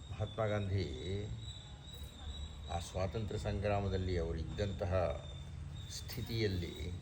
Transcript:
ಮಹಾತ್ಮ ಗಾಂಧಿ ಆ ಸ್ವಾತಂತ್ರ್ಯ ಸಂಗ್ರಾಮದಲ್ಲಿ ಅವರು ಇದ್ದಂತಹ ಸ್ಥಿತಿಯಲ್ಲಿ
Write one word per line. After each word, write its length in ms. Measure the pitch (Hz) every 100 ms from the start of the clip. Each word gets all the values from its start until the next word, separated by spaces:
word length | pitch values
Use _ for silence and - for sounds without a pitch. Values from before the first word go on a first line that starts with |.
| -
ಮಹಾತ್ಮ 380 | - 104 - 110
ಗಾಂಧಿ 420 | 104 98 98 78 71 80 98 107 - - - - - - - - - - - - - -
ಆ 120 | 85
ಸ್ವಾತಂತ್ರ್ಯ 600 | - 92 92 113 104 101
ಸಂಗ್ರಾಮದಲ್ಲಿ 800 | 107 101 104 101 101 92 92 87
ಅವರು 220 | 82 80
ಇದ್ದಂತಹ 540 | 78 - 101 95 95 92 82 71 - - - - - - -
ಸ್ಥಿತಿಯಲ್ಲಿ 1000 | - - - 113 113 104 92 85 - 87 87